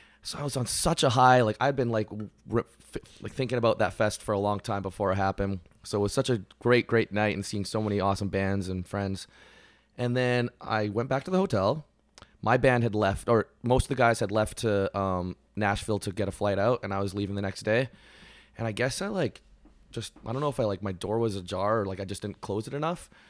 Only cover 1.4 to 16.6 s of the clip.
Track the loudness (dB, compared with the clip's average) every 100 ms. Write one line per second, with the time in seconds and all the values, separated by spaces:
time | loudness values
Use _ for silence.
1.4 | 6 2 0 2 0 0 -2 -6 -12 -14
2.4 | -4 -2 -2 -8 -14 -14 -14 -14 -10 -6
3.4 | -4 2 2 4 0 2 0 -2 -2 0
4.4 | 0 -2 -2 -4 -4 -2 0 2 0 0
5.4 | -2 -4 -10 _ -4 0 0 0 0 -2
6.4 | -4 -2 4 4 4 2 2 0 0 0
7.4 | -4 -6 -4 -2 0 0 0 0 -2 -2
8.4 | 0 -2 -2 -6 -6 -6 -4 -6 -10 -20
9.4 | -20 -20 -20 _ _ -6 -2 0 2 2
10.4 | -2 -6 -4 -2 0 -2 -2 -2 0 0
11.4 | 2 2 2 0 -6 _ _ -20 -20 _
12.4 | 0 4 4 4 2 2 0 0 2 2
13.4 | 2 _ 2 2 2 2 4 4 0 0
14.4 | 0 0 0 2 0 0 -2 -2 -4 -8
15.4 | _ -2 0 0 -2 -4 -4 -4 -4 -2
16.4 | 0 2